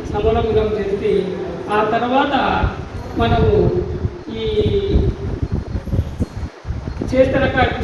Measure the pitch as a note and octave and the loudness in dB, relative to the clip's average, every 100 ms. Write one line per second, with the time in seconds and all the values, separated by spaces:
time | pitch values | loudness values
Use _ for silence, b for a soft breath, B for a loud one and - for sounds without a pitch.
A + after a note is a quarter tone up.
0 | - G#3 A3 A3 A3+ G#3+ G#3+ G3+ G3 G3+ | -4 0 2 2 2 2 2 0 -2 0
1 | G#3+ F#3+ - - - - - G#4 A3 A3+ | 2 2 0 -4 -6 -6 -2 0 2 0
2 | B3 C4+ C#4+ C4+ - - - - - - | 2 2 2 0 0 0 -2 -2 -8 -10
3 | - - A#3 A#3 G#3+ F#3+ F3 F3+ - - | -6 0 2 4 4 4 4 2 -2 -4
4 | - - - A3 A3 G#3 G#3+ G3+ G3 - | -6 -6 -10 -6 -2 0 2 2 2 2
5 | G3 - - - - - - - - - | 2 -2 -6 -4 -4 -4 -4 -6 -2 -2
6 | - - - - - - - - - - | -2 -4 -6 -6 -8 -8 -8 -8 -8 -6
7 | - B3+ C4 C4 C4+ C4 A#3+ - | 0 4 4 4 2 2 2 0